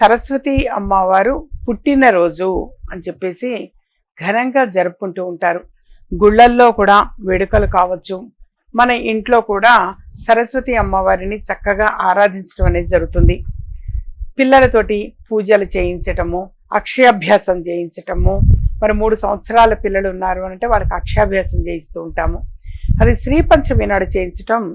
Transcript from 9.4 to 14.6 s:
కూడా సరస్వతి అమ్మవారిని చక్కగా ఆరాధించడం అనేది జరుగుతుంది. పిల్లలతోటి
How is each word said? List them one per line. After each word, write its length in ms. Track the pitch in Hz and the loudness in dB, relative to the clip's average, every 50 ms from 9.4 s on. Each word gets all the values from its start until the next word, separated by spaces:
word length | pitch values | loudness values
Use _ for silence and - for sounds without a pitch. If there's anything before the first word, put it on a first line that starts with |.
| 226 220 | 2 0
కూడా 200 | 202 196 208 240 240 214 180 185 190 - - - - - - | -2 2 4 4 4 4 2 0 -6 -12 -18 -20 -20 -10 -2
సరస్వతి 480 | - 226 226 233 226 - 262 247 262 240 220 | 0 2 2 0 -2 -4 -6 -4 -2 -2 -2
అమ్మవారిని 560 | 196 190 190 190 190 190 190 190 185 196 214 214 - - | 0 0 -2 0 2 2 0 0 -2 -6 -8 -8 -8 -10
చక్కగా 400 | 190 - - 208 196 196 214 208 - - 196 | -10 -6 -4 -4 -2 0 0 -2 0 0 -2
ఆరాధించడం 580 | 185 180 202 208 208 190 - - - - - 185 180 | 0 2 2 2 2 0 -4 -12 -14 -4 0 0 0
అనేది 200 | 170 175 175 - | 2 0 -2 0
జరుగుతుంది. 420 | 185 165 165 - - - - - 180 - - - - - - - - - - - - - - - - - - - - - | 0 0 -2 0 2 4 4 4 4 0 -4 -10 -10 -12 -12 -14 -14 -12 -10 -8 -8 -8 -8 -10 -12 -12 -12 -8 -2 0
పిల్లలతోటి 580 | 262 262 269 269 | 4 6 6 6